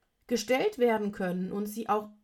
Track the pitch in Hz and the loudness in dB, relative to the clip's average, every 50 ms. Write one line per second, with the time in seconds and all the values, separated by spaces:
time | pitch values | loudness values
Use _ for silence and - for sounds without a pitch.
0 | _ _ _ _ _ - 247 226 214 - 254 262 311 415 415 - 247 240 220 220 | _ _ _ _ _ -2 -2 -2 0 0 0 2 2 0 2 4 4 4 4 4
1 | 208 202 202 - 196 180 180 180 185 185 180 202 208 208 208 226 226 - 208 214 | 0 -2 -2 -2 -2 -2 -2 -2 -2 -4 -4 -4 -4 -4 -6 -6 -2 0 0 0
2 | 208 - - _ | -2 -4 -12 _